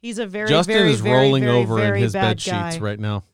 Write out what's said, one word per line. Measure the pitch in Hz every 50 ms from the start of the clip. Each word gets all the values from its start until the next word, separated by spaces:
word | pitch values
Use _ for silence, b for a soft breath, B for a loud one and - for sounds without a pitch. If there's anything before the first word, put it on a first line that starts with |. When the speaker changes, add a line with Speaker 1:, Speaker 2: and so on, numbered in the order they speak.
Speaker 1:
He's | - 233 226 202
a | 233
very, | 202 185 208 214 214
Speaker 2:
Justin | 147 160 180 180 220
Speaker 1:
very, | 214 196 170
Speaker 2:
is | 139 110
Speaker 1:
very, | 110 107 123 131 135 135
Speaker 2:
rolling | 135 135 131
Speaker 1:
very, | 123 120 123
Speaker 2:
over | 117 110 113
Speaker 1:
very | 110 107 104 101 101
Speaker 2:
in | -
his | 90 90
Speaker 1:
bad | 95 95 - - -
Speaker 2:
bed | -
Speaker 1:
guy. | 185 180 175 170 170
Speaker 2:
sheets | 165 165
right | 123 104 104 104
now. | 107 107 104 101 92 _